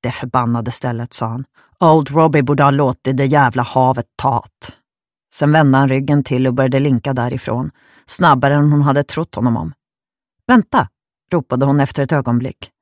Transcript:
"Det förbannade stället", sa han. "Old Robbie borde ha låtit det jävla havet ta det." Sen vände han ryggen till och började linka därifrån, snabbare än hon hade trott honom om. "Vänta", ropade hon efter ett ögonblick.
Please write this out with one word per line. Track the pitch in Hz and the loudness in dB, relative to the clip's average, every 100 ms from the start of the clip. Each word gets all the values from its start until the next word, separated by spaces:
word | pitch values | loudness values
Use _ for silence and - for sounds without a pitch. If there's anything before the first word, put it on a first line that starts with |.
"Det | 123 | -8
förbannade | - 127 127 120 117 113 | -8 -4 -2 0 -2 -4
stället", | - 127 117 120 | -6 -6 -8 -6
sa | - 113 | -6 -6
han. | 117 135 _ _ _ | -8 -12 _ _ _
"Old | 170 160 139 | 2 4 2
Robbie | 147 160 147 | 0 2 2
borde | 127 143 | 0 2
ha | 143 | 2
låtit | 139 139 123 127 131 | 2 0 -2 -4 -2
det | 135 | 0
jävla | 143 127 127 | 2 2 0
havet | 120 131 127 127 - - | -2 0 2 0 -6 -4
ta | 135 117 | -2 -2
det." | - _ - - _ _ _ _ _ | -6 _ -20 -20 _ _ _ _ _
Sen | - 147 | -4 2
vände | 156 143 135 | 4 4 4
han | 139 | 2
ryggen | 131 139 147 | 0 0 0
till | 131 127 131 | 0 0 0
och | |
började | 123 131 135 | 0 0 0
linka | 143 123 139 | 0 0 -2
därifrån, | 131 123 131 - 120 147 _ _ _ - | -4 -4 -6 -6 -6 -8 _ _ _ -6
snabbare | - 175 131 139 147 | 2 4 4 2 2
än | 147 | 4
hon | 147 | 4
hade | 143 139 | 2 0
trott | 143 - 165 - | -2 -6 -8 -2
honom | 123 113 | -2 -2
om. | 160 - _ _ _ _ _ _ - | -6 -12 _ _ _ _ _ _ 2
"Vänta", | 240 - 269 147 _ _ _ _ | 2 4 -2 -2 _ _ _ _
ropade | 175 - 127 139 | -4 -2 -2 0
hon | 143 | 2
efter | 143 - | 0 -2
ett | 135 | -2
ögonblick. | 151 - 120 127 - - _ | -2 0 -2 -4 -10 -20 _